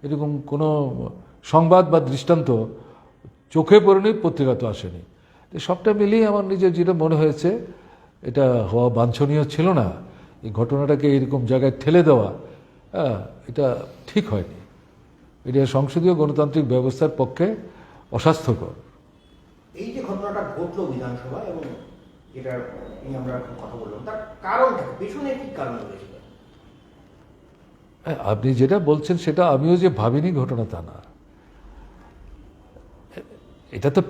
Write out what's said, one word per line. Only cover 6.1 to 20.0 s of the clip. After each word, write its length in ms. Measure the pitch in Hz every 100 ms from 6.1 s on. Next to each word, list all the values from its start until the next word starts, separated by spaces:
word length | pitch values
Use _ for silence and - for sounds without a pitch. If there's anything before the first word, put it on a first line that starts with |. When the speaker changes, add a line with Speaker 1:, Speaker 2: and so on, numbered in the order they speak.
| 220 220
Speaker 1:
আমার 180 | 208
নিজের 280 | 190 190 185
যেটা 200 | 170 175
মনে 220 | 175 160
হয়েছে, 520 | 156 156 143 175 226 - - - - - _
এটা 460 | 131 123 131 120 98
হওয়া 160 | 117 123
বাঞ্ছনীয় 560 | 113 120 117 143 151
ছিল 280 | 143 - 175
না। 200 | 170 95 76 - - - -
এই 80 | 117
ঘটনাটাকে 680 | 107 117 139 143 143 147 139
এরকম 300 | 127 135 117
জায়গায় 260 | 131 135 127
ঠেলে 220 | 151 175
দেওয়া, 300 | 160 131 98 - - - - _ _
হ্যাঁ, 340 | 185 143 101 95 - -
এটা 280 | 120 135 120 - - -
ঠিক 260 | 208 -
হয়নি। 260 | 208 - - - - _ _ _ _ - _ -
এটা 160 | 131 131
সংসদীয় 480 | 135 139 170 175
গণতান্ত্রিক 540 | 151 147 143 147 151 135
ব্যবস্থার 400 | 127 131 131 156 156
পক্ষে 400 | 131 - 175 220 - - - - -
অস্বাস্থ্যকর। 580 | 117 160 156 - 110 - - - - _ _ _ - _ _ _
Speaker 2:
এই 180 | - 233
যে 100 | 262